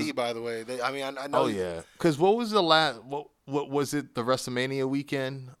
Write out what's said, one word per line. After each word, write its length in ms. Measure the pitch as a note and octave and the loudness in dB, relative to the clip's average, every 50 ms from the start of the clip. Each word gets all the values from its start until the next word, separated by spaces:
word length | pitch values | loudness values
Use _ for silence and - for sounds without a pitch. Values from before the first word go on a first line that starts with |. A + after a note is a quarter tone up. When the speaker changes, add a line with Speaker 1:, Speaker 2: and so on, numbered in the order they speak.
| A#2+ | 0
Speaker 1:
was 60 | A2 C3 | 0 -2
Speaker 2:
by 180 | B2+ A#2+ A#2+ | -2 -2 -2
the 100 | A#2 A#2 | -4 -4
way. 220 | A#2 A#2 A#2 A2+ A2+ | -6 -6 -6 -6 -6
They, 180 | A2+ B2+ B2+ | -6 -6 -2
I 100 | A#2+ C3 C#3 | -2 -2 -2
mean, 100 | C#3 C3+ | -2 -6
I, 200 | C3+ C#3 C3+ C3+ | -6 -6 -8 -6
I 40 | |
know 160 | C#3+ C#3 C3 C3+ | 0 2 2 2
Speaker 1:
Oh, 40 | |
yeah. 340 | B2 G#2+ F#2+ F#2 F2+ E2+ E2 - - _ | 2 2 -2 -2 -4 -4 -8 -10 -14 _
'Cause 200 | - - E3+ D3 | 0 2 2 2
what 200 | C3 E3 F#3+ G#3+ | 4 4 4 4
was 140 | A#3 A#3+ G#3+ | 4 2 2
the 120 | G#3+ G#3 F3+ | 2 2 4
la-, 300 | D#3+ D#3+ D#3+ D#3+ D3 A#2+ | 6 6 6 4 2 0
what, 340 | A2+ G#2 B2+ C#3 D3 D3 - _ _ - | -4 -10 -8 -8 -8 -8 -10 _ _ -10
what 240 | - C3+ C#3+ D3 D3 | -4 -2 -2 -2 0
was 240 | C3+ C#3+ C#3+ - C#3+ | 0 0 0 0 0
it, 220 | D3 C#3+ - - | -4 -4 -4 -6
the 80 | B2+ A2+ | -4 0
WrestleMania 640 | B2 B2+ B2+ - C3 B2 B2 B2+ C3 C3+ C3+ C3 | 2 2 0 0 -4 -2 -2 -2 0 0 -2 -2
weekend? 640 | C3 C3+ C#3 C#3 - D3 C#3 C3 C3 C3+ C3+ C3 B2+ - _ | 0 -2 -2 -2 -2 -4 -2 -2 -4 -6 -8 -12 -16 -18 _